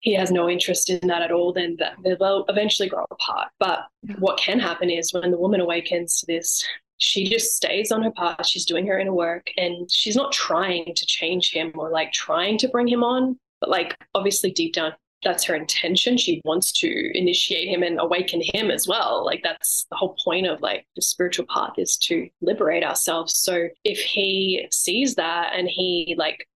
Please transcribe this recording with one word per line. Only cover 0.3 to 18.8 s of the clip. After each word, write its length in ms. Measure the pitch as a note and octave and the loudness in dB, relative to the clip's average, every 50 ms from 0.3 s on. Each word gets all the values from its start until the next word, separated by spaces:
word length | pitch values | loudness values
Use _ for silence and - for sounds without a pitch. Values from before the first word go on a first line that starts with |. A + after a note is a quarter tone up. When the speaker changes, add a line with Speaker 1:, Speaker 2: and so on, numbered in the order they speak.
Speaker 1:
no 180 | F#3 F3+ E3+ F3 | 2 2 2 2
interest 400 | F3+ F3 - - F3+ F3 - - | 2 2 2 0 2 0 2 0
in 180 | F3+ F3 F3 F3+ | 0 0 2 2
that 120 | F3 E3+ | 2 2
at 100 | E3+ E3 | 0 2
all, 220 | E3+ F3 F3 F3 F3+ | 2 2 2 2 2
then 240 | F#3 F3 E3+ E3+ D#3+ | 0 -2 -2 -2 -2
that 160 | D#3+ - - - F3+ | -2 -4 -4 -2 0
they 120 | F#3 F3+ | 0 2
will 320 | F3+ F#3+ F#3+ G3 G3 G3 - | 2 4 2 4 2 2 2
eventually 400 | G3 G3+ G#3 G#3+ - - G3+ F#3 | 2 2 2 2 2 0 0 -2
grow 160 | - - - - | -2 -4 -4 -6
apart. 380 | - - - - - - - - - _ | -6 -6 -6 -4 -2 -2 -4 -4 -2 _
But 280 | G3 F#3 E3 - - - _ _ - | 0 0 0 -2 -4 -8 _ _ -12
Speaker 2:
Yeah. 120 | G3+ G3+ - | -12 -6 0
Speaker 1:
what 200 | F#3 - G3 - | 0 2 2 2
can 200 | - - F#3+ B3 | 0 2 2 2
happen 300 | G#3+ F3 E3+ - - F3 | 0 0 -2 0 0 0
is 240 | F3 E3+ E3 - - | 0 0 -2 -2 -4
when 180 | F3+ E3+ F3 | 0 0 0
the 80 | F3+ E3+ | 2 2
woman 220 | F3+ F#3+ G#3 F#3+ | 2 2 4 2
awakens 600 | F3+ E3+ E3+ E3+ E3+ - - E3+ F3 E3+ - - | 2 2 0 -2 -2 -2 -2 -2 0 0 -2 -2
to 60 | - | 0
this, 380 | - E3 E3 E3+ - - - - - - - - _ _ | -2 -4 -2 0 -2 -2 -2 -2 -4 -6 -10 -14 _ _
she 320 | _ - - - G3+ F#3+ F#3+ | _ 0 0 2 2 2 2
just 260 | G#3+ A3+ A3+ - - | 2 2 2 0 0
stays 380 | - - F#3 - G3 G#3+ G#3+ A3+ | 0 0 0 0 0 0 0 0
on 100 | G#3+ A3 | 2 2
her 80 | A3 | 0
path. 360 | - - F3+ E3+ E3+ - E3+ | -2 0 -2 -2 -2 -2 -2
She's 180 | - - F#3 E3+ | -2 0 0 0
doing 220 | - E3+ E3+ F#3 | 0 0 0 0
her 120 | G3+ F#3+ F#3+ | 0 0 0
inner 140 | G3 F#3+ F#3+ | 0 0 2
work 380 | F3 E3+ E3 E3+ F3 - - - - | 2 2 0 -2 -4 -6 -4 -2 -2
and 320 | F3+ F3 F3 F3 F3 F3+ | 0 0 -2 -4 -4 -2
she's 260 | - - - A3 G#3 | 0 0 0 2 2
not 160 | B3 C#4 C#4 C#4+ | 0 0 2 0
trying 640 | - - - F3 E3 F#3+ F#3+ F3+ E3+ E3 E3 E3+ | -2 0 2 2 2 2 2 0 -2 -4 -4 -4
to 120 | - - | -4 -2
change 460 | - - - E3 D#3+ F3+ F3+ E3+ - - | -2 -2 -2 0 0 0 2 0 0 0
him 200 | D#3+ D#3+ E3 D#3 | 0 -2 -2 -4
or, 160 | D#3+ D3+ D#3+ | -6 -4 -2
like, 220 | E3 D#3+ D#3 - - | 0 0 0 0 -2
trying 440 | - - - D#3 E3 F3+ G3 A3 G#3+ | -6 -2 0 0 0 2 2 0 2
to 100 | - B3+ | 0 0
bring 200 | B3+ A#3+ A#3+ A#3+ | 2 2 2 2
him 160 | A#3+ A#3+ A#3 | 4 4 2
on. 340 | A#3+ B3+ B3+ C4 C4 B3+ - _ _ _ _ | 2 2 2 2 0 0 -4 _ _ _ _
But, 80 | - - | 0 0
like, 260 | - F3+ F3 - - - - _ _ | 2 0 0 -2 -6 -12 -14 _ _
obviously 360 | G3+ F#3+ G3 G3 - - F#3+ | 0 0 2 0 2 0 0
deep 220 | - - E3 E3 E3 | 0 0 -2 0 0
down, 220 | F3 D#3+ D#3 D#3+ - _ _ _ _ - | -2 -2 -2 -4 -8 _ _ _ _ -2
that's 220 | G3 E3+ - - | -2 0 0 0
her 100 | - F3 | 0 0
intention. 640 | D3+ D#3 - - - - E3+ F#3 F#3 - B3 B3 | -2 -2 -2 -2 -2 0 2 2 2 4 4 2
She 240 | B3 - - E3+ - - | 2 2 0 0 -2 0
wants 260 | D#3 D#3+ F#3 F#3 - - - | 0 0 2 0 0 0 0
to 300 | - E3 - - - - - - | 0 0 0 0 -4 -2 -2 0
initiate 500 | F#3 F3+ F3 - - - G3 E3 E3+ F3+ | 2 2 2 2 0 0 0 -2 0 -2
him 140 | F3+ F3 F3+ | 0 0 0
and 180 | F3 E3+ - | 0 0 0
awaken 400 | E3+ E3 F3 F3+ F#3 F3+ - E3+ E3 - - | 0 0 2 0 0 0 -2 -2 -2 0 0
him 160 | G3+ A3+ G#3 | 0 0 0
as 180 | - - | 0 0